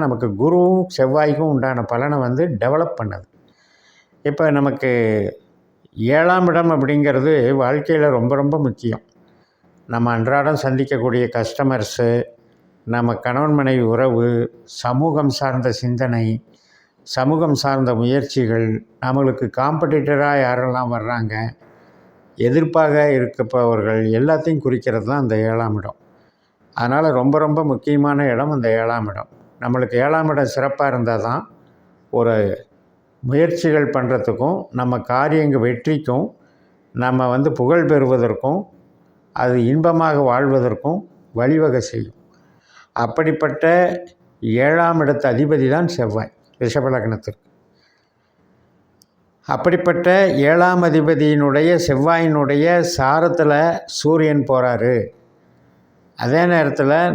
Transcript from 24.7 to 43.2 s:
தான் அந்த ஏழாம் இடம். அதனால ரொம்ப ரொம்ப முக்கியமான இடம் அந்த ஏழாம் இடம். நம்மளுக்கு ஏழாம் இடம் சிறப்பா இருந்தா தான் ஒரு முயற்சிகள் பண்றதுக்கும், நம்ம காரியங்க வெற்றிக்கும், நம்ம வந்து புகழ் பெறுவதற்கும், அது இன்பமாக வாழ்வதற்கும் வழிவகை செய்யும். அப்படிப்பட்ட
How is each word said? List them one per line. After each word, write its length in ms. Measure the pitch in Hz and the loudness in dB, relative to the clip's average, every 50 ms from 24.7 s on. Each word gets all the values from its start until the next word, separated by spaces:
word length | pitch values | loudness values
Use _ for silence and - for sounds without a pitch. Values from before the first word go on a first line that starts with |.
| 123 120 - 131 110 113 98 107 | -4 -2 -2 -2 -2 -2 -2 -4
தான் 140 | 135 143 139 | -4 -2 -2
அந்த 100 | 117 110 107 110 110 | 0 0 0 0 0
ஏழாம் 280 | 113 113 117 110 107 104 | -2 -2 -2 -2 -4 -6
இடம். 180 | 98 101 - _ _ _ _ _ _ _ _ _ _ _ _ _ _ _ - | -6 -10 -14 _ _ _ _ _ _ _ _ _ _ _ _ _ _ _ -8
அதனால 300 | - 117 120 131 143 160 160 143 | -6 -2 0 0 2 2 2 2
ரொம்ப 240 | 127 123 139 143 156 | 2 2 2 2 2
ரொம்ப 220 | 151 151 151 151 165 151 | 2 0 0 0 0 -2
முக்கியமான 480 | 135 113 - - 147 143 143 143 143 143 143 139 120 | -2 -2 -2 0 0 2 2 2 0 0 0 0 0
இடம் 200 | 117 135 151 151 | 0 -2 -2 -2
அந்த 140 | 139 117 113 110 113 113 | -2 0 0 0 0 0
ஏழாம் 260 | 117 117 117 110 107 | 0 -2 -2 -4 -6
இடம். 180 | 101 - 110 - _ - - _ _ - 123 | -8 -10 -12 -14 _ -20 -20 _ _ -8 -6
நம்மளுக்கு 340 | 123 123 127 127 113 - 120 127 | -4 -2 -2 -2 -2 0 0 0
ஏழாம் 260 | 143 156 160 160 156 156 | 2 2 0 0 0 0
இடம் 160 | 160 139 127 - | 0 -2 -2 -2
சிறப்பா 320 | - 131 139 139 - 147 139 | -2 -4 -4 -2 -2 -2 -2
இருந்தா 260 | 127 123 120 110 117 110 98 | 0 -2 -2 -2 -2 -2 -2
தான் 180 | 113 123 156 226 - - - _ _ _ _ _ _ _ _ _ _ - | -4 -4 -6 -8 -10 -18 -20 _ _ _ _ _ _ _ _ _ _ -2
ஒரு 220 | 120 117 117 113 110 104 98 95 - - _ _ _ _ _ _ _ _ _ _ _ - | 0 2 2 2 2 0 0 -2 -6 -10 _ _ _ _ _ _ _ _ _ _ _ -6
முயற்சிகள் 640 | 127 131 143 165 170 170 170 170 165 151 151 147 135 143 | -2 0 2 2 2 0 0 0 0 2 2 0 0 0
பண்றதுக்கும், 600 | 139 123 120 127 120 104 - 110 110 123 147 175 139 - - | -2 0 0 -2 -2 -2 -2 -2 -2 -2 -2 -2 -4 -6 -8
நம்ம 300 | - 127 127 123 123 120 98 - | -6 -4 -2 -2 -2 -2 -2 -2
காரியங்க 480 | 123 127 139 151 151 160 156 147 139 131 113 | 0 0 0 2 2 2 2 2 2 2 0
வெற்றிக்கும், 580 | 120 123 117 - 151 156 147 156 - 123 131 175 226 - _ _ _ _ _ _ _ _ _ _ _ - | 0 -2 -2 -2 -2 -2 -2 -2 -2 -2 -2 -2 -4 -8 _ _ _ _ _ _ _ _ _ _ _ -6
நம்ம 340 | 120 123 127 127 127 131 127 123 | -4 -2 0 0 0 0 0 0
வந்து 180 | 127 139 151 - | 0 0 0 0
புகழ் 340 | - 123 123 160 175 165 143 | 0 0 2 2 2 2 2
பெறுவதற்கும், 680 | 156 143 135 127 131 123 117 117 107 - - 131 151 190 208 - _ _ _ _ _ _ _ _ _ _ _ _ - | 2 2 2 2 2 2 2 0 -2 -2 -2 -4 -4 -4 -6 -10 _ _ _ _ _ _ _ _ _ _ _ _ -6
அது 220 | - 120 123 123 127 120 117 135 | -2 -2 0 2 2 2 2 2
இன்பமாக 520 | 156 160 170 165 160 160 160 151 143 143 131 | 2 2 2 2 2 2 0 2 2 2 2
வாழ்வதற்கும் 680 | 120 123 139 139 135 135 123 123 110 - - 139 160 196 - - _ _ _ _ - | 2 2 2 2 2 2 2 0 -2 -4 -4 -4 -4 -4 -6 -10 _ _ _ _ -6
வழிவகை 500 | 120 120 131 156 160 156 151 123 127 107 - | -2 0 2 2 2 2 2 0 0 -2 -4
செய்யும். 280 | - 113 113 107 - _ _ _ _ _ _ _ _ _ _ _ _ - - _ - | -6 -8 -10 -10 -12 _ _ _ _ _ _ _ _ _ _ _ _ -20 -20 _ -6
அப்படிப்பட்ட 680 | - 117 113 113 - | -4 -4 -4 -2 -2